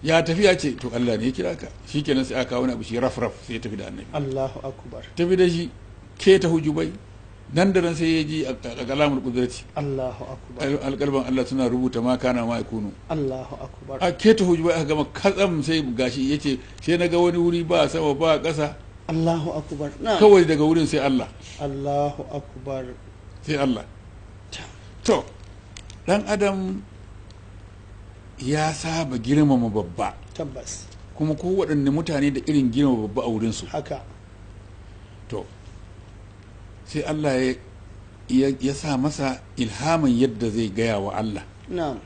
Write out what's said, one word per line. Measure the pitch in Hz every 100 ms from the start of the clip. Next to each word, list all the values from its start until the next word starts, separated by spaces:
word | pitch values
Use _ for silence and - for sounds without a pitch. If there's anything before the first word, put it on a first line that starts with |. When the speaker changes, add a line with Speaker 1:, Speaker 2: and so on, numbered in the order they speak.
Speaker 1:
Ya | 139 165
tafiya | 165 165 202 180
ce, | 151 117
"To, | 123 117
Allah | 120 110
ne | 117
ya |
kira | 131 175
ka." | 170 - - -
Shikenan, | 151 147 131
sai | 127 131
aka | 123 123
kawo |
wani | 127
abu | 117
shi | 107 113
raf-raf, | 123 - 117 - -
sai |
ya | 113
tafi | 113 101
da |
Annabi. | 95 - 107 156
Speaker 2:
Allahu | 135 131 135 143
akbar. | 135 - - 120 -
Speaker 1:
Tafi | - 175 185
da | 180
shi, | 170 170 - - - - -
keta | - 190 180
hujubai. | 165 151 151 160 190 - - - - -
Nan | 147 190
da | 190
nan | 170
sai | 160 165 160
ya |
ji | 151 156 135
a, | 127
a, | 123 117
a | 123
kalamul | 135 147 135
kudrati. | 131 123 123 - - -
Speaker 2:
Allahu | 143 135 127 120
akbar. | 127 131 - 123
Speaker 1:
Al-, | 135 143 135
alƙalban | 135 143 135 127
Allah | 131
suna | 123 135 127
rubuta | 127 127 120
ma | 120 127
kana | 127 123 117
ma | 117
yakunu. | 113 113 104 - -
Speaker 2:
Allahu | 160 135 131 127 143
akbar. | 135 - 139 135
Speaker 1:
A | 180 175
keta | 214 220
hujubai | 180 170 165
aka | 165 147
gama | 151 147
katsam, | - 196 190 196 165
sai | 139 160 139
gashi | 117 127 123 131
ya | 147
ce, | 147 127 - -
"Sai | - 170
na | 175
ga | 170
wani | 175 175
wuri | 170 170
ba | 165 170 147
sama | 165 156
ba | 139 160 151
ƙasa." | 147 151 147 - - - -
Speaker 2:
Allahu | 160 165 165 156
akbar. | 156 147 147 147 -
Na'am. | 226 196
Speaker 1:
Kawai | 208 196 165
daga | 156
wurin | 151 165 151
sai | 151
Allah. | 135 127 110 - - -
Speaker 2:
Allahu | 147 139 139 143 143 143 147
akbar. | 147 - 131 131 135 127 123 - - - -
Speaker 1:
Sai | - 147
Allah. | 139 113 - - - - - - -
Speaker 2:
Ta- | - - - - -
Speaker 1:
To, | - 185 - - - - - - - - -
ɗan | 202 202
adam | 202 202 196 190 190 196 - - - - - - - - - - - - - - -
ya | 127 151 156
saba | 156 160 165 156 127
girmama | 110 143 147 131 117
babba. | 104 90 85 98 - -
Speaker 2:
Tabbas. | - 151 127 113 - - - - -
Speaker 1:
Kuma | 156
kowaɗanne | 151 175 190 170 151 139
mutane | 143 170 147 143
da | 135 135
irin | 147 127
girmama | 117 143 123 107
babba | 107
a | 117
wurinsu. | 110 113 107 -
Speaker 2:
Haka. | 156 147 139 - - - - - - - - - - - - -
Speaker 1:
To, | 107 90 - - - - - - - - - - - - - -
sai | 151
Allah | 156 151 151 131
ya, | 131 123 - - - - - - -
ya, | 127 139 131
ya | 127
sa | 139 156 135
masa | 143 147 135 131 - -
ilhamin | 117 98 147 165 143 120
yadda | 131 110 113
zai | 107 110
gaya | 98 113 104
wa | 98
Allah. | 98 110 98 - - -
Speaker 2:
Na'am. | 180 156 117